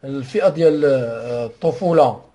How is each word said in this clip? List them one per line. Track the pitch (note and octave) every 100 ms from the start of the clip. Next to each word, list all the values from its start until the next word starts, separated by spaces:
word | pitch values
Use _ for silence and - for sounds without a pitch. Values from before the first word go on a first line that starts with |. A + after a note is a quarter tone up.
الفئة | C3+ C#3 C3 G#3 F#3
ديال، | D#3+ E3 D3+
آه، | D3 C3+ A#2 A#2 A#2 A#2+ A#2
الطفولة، | - E3+ - F#3 E3 C3 A2 _